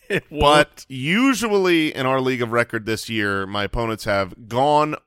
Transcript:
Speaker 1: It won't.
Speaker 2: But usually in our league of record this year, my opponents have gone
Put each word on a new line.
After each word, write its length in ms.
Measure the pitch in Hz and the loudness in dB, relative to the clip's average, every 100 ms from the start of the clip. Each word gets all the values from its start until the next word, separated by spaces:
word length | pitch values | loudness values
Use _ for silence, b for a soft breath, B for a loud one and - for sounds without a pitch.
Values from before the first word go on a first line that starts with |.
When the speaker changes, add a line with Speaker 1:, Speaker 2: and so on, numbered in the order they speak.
| - | -6
Speaker 1:
It 160 | 190 - | -6 -4
won't. 120 | 151 | 2
Speaker 2:
But 420 | 147 151 147 - - | 4 6 4 -4 -14
usually 1080 | 135 135 196 269 226 226 202 185 170 156 - | -8 -2 2 2 2 0 2 2 2 0 -2
in 100 | 131 | 0
our 160 | 131 | 0
league 220 | 131 127 | 0 -2
of 80 | 120 | 0
record 340 | 117 117 117 107 | 0 0 -2 -4
this 240 | 107 - | -6 -4
year, 380 | 113 104 98 95 | -2 -2 -2 -4
my 160 | 104 | -4
opponents 400 | 101 - 113 110 | -4 -4 -4 -4
have 440 | 113 98 95 - 113 | -2 -2 -2 -8 -6
gone 480 | 117 143 151 - 151 | 0 2 4 2 -4